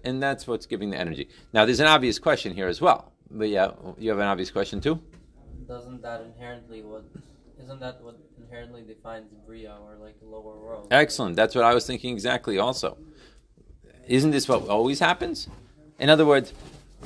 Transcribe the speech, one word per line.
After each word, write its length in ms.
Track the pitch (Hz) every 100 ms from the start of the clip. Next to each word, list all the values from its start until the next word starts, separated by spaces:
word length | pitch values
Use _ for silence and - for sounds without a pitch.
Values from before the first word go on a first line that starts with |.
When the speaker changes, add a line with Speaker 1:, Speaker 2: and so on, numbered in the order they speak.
| 127
Speaker 1:
and 180 | 131
that's 240 | 139 135 -
what's 180 | 113 -
giving 240 | 107 101
the 80 | 82
energy. 300 | 85 71 - - -
Now, 140 | 110 113
there's 160 | 123
an 60 | 151
obvious 300 | 156 127 -
question 360 | 160 151 101
here 160 | 92 92
as 100 | 87
well. 320 | 175 - - _ -
But 200 | 107 107
yeah, 220 | 98 95 - 92 -
you 120 | 110
have 100 | 101
an 80 | 101
obvious 240 | 92 90
question 280 | - 101 101
too? 220 | 143 165 - - _ - - - 127
Speaker 2:
Doesn't 340 | 123 123 123
that 200 | 117 117
inherently 600 | 117 117 120 120 117 110
what, 220 | 107 110 - - - _ _ -
isn't 200 | 131 135
that 200 | 127 127
what 160 | 117 117 _ -
inherently 440 | 117 120 120 120
defines 500 | 110 110 117 110 107 104 107
Bria, 300 | 113 107 104 104
or, 120 | 104
like, 160 | 107 -
the 60 | 110
lower 280 | 110 107 107
world? 300 | 110 110 104
Speaker 1:
Excellent. 460 | 131 151 - 104 85
That's 200 | 110 127
what 100 | 117
I 80 |
was 120 | 120 -
thinking 280 | 123 123
exactly 440 | 113 117 123 - 95
also. 400 | 117 127 - - - - - _ _ _ _ - - - -
Isn't 240 | 131 151
this 160 | 139 -
what 180 | 113 101
always 300 | 104 123 139
happens? 500 | 170 175 339 302 - - - _ - -
In 100 | 139
other 160 | 156 151
words, 280 | 139 - - - - - -